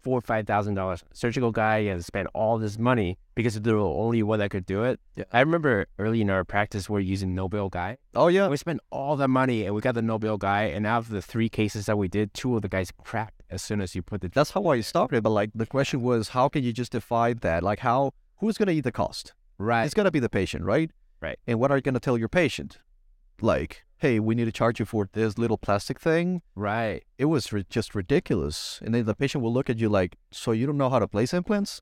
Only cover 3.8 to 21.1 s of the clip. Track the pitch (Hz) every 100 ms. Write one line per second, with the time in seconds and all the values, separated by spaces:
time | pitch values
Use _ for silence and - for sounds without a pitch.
3.8 | 95 71 113 117 107 110 101 98 92 98
4.8 | 123 113 _ - - 120 147 170 147 104
5.8 | - - 107 113 101 95 87 104 104 104
6.8 | 92 104 95 95 95 90 92 104 98 90
7.8 | 90 127 _ 107 165 185 196 143 - 143
8.8 | - 139 139 143 135 131 131 113 98 107
9.8 | 127 117 113 110 110 104 98 101 107 85
10.8 | 107 117 113 104 - 117 113 - 107 107
11.8 | 101 104 92 101 104 - 127 113 98 95
12.8 | 92 - - 107 110 - - 87 - 104
13.8 | 95 92 - 101 90 135 151 - 196 123
14.8 | - 170 - 120 110 107 107 110 110 135
15.8 | 143 135 123 117 104 127 139 151 123 113
16.8 | 120 120 - 117 120 120 87 82 90 107
17.8 | 127 127 139 - _ _ 220 - 196 160
18.8 | 127 - - - - - _ - 104 117
19.8 | 143 220 196 156 117 104 95 - 95 139
20.8 | 160 - _